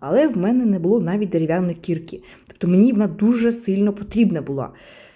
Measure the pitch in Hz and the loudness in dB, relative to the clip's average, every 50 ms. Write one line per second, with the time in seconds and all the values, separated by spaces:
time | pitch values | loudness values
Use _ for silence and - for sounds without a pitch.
0 | 143 139 170 254 311 302 226 185 175 208 247 254 247 214 196 180 160 180 220 233 | -4 0 2 2 2 2 0 0 0 0 0 2 2 0 0 0 0 0 0 0
1 | 170 165 185 208 208 180 170 165 160 156 165 185 185 175 170 165 - 185 170 160 | 0 -2 -2 -2 -2 -2 -2 -2 0 0 0 0 -2 -2 -4 -6 -6 -6 -6 -6
2 | 165 165 - - - - - - _ - - - - 170 180 185 214 262 233 202 | -8 -12 -16 -18 -18 -20 -20 -20 _ -20 -10 -4 0 2 4 6 6 4 4 2
3 | 214 185 160 - 208 226 247 233 233 233 233 233 - 196 190 196 202 208 202 - | 0 0 0 0 0 2 2 2 0 0 -2 -2 -4 -2 0 0 0 0 -2 -4
4 | 202 - - 220 233 196 175 151 131 139 139 139 117 - - - - - - - | -8 -4 0 2 2 2 2 -2 -6 -6 -6 -6 -8 -8 -12 -18 -20 -20 -20 -20
5 | - - _ | -20 -20 _